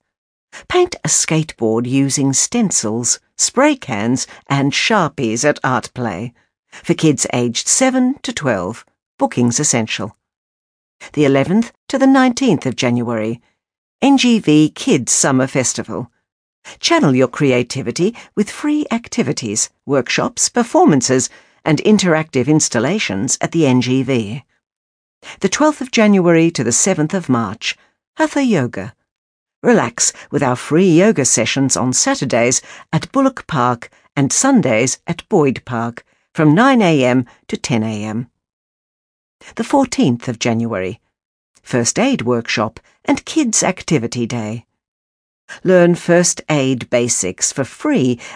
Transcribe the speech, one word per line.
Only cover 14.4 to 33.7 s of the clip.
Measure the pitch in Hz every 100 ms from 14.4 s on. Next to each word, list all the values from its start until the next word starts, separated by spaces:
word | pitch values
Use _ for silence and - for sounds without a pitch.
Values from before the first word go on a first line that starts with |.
V | - 151 151
Kids | - - 151 110
Summer | - 156 131 131
Festival. | 139 123 - - 98 127 _ _ _ _ _ - -
Channel | - 330 170 127
your | 127
creativity | - 143 123 120 135 131 170 190 240 - 196
with | 208
free | - 294 302 302
activities, | 233 - - 151 151 107 107 - _
workshops, | - 135 123 - - - -
performances, | 240 233 311 320 139 - 131 127 - _ _
and | 156 151
interactive | - 214 185 156 156 131 123
installations | 156 - 117 127 208 - 95 131 -
at | 117
the | 165 143
N | 127
G | 120 131
V. | 131 127 101 123 - _ _ _ _ _ _ _ - -
The | 185
twelfth | - 302 302
of | 254
January | 240 208 196 175 165 165
to | 170
the | 120
seventh | - 196 175 151
of | 196 175
March, | 120 104 110 - - _ _ _
Hatha | - 311 285
Yoga. | 262 180 120 98 92 - _ _ _ _ _ _
Relax | 165 226 117 - - - -
with | -
our | 131
free | 123 - 156 190
yoga | 160 214 170
sessions | 127 - 110 135 135 -
on | 127
Saturdays | 120 - - 135 120 120 135 - - -
at | 156 -
Bullock | 269 269 262 -
Park | 143 123